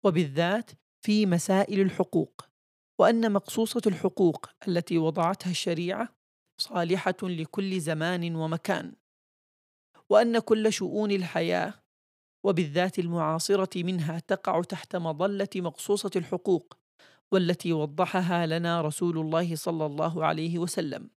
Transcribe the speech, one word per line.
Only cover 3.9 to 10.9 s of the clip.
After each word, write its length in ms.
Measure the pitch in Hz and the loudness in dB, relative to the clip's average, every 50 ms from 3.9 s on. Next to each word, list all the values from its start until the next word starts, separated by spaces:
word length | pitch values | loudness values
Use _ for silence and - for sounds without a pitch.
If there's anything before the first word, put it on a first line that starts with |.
| 185 160 - 185 180 - 190 170 151 - - - _ _ - - | 0 2 -2 -2 2 4 4 4 4 0 -8 -16 _ _ -4 -2
التي 300 | 175 170 170 - 175 165 | -2 -2 -2 0 0 0
وضعتها 520 | 160 160 151 185 165 170 196 - - 185 | 0 0 0 0 0 0 0 -2 -4 -6
الشريعة 680 | 175 - - 180 170 156 175 175 190 208 233 233 _ _ _ _ _ _ _ _ _ - | -4 -2 -2 -2 -2 -2 -2 -4 -4 -4 -6 -8 _ _ _ _ _ _ _ _ _ -10
صالحة 560 | - - - 185 170 165 180 185 - 185 180 - | -8 -4 -2 -2 0 0 0 0 0 -2 -2 -2
لكل 580 | 214 185 180 160 160 - - - 196 190 185 185 | -4 -6 -4 -6 -6 -6 -4 -4 -4 -2 -2 -4
زمان 560 | 156 156 160 156 156 170 180 175 170 170 165 | -2 -2 -2 -2 -2 -2 -2 -2 -4 -4 -4
ومكان، 560 | 160 160 160 160 - _ - 190 - - - - _ _ _ _ _ _ _ _ _ _ _ _ _ _ _ _ _ _ _ _ _ _ _ | -4 -4 -4 -4 -4 _ -2 -2 -2 -2 -10 -16 _ _ _ _ _ _ _ _ _ _ _ _ _ _ _ _ _ _ _ _ _ _ _
وأن 280 | 202 214 240 233 233 233 | 6 6 6 6 4 0
كل 340 | 220 - 226 220 214 220 | 2 2 2 2 4 0
شؤون 380 | 208 - 196 180 | 0 0 -4 -2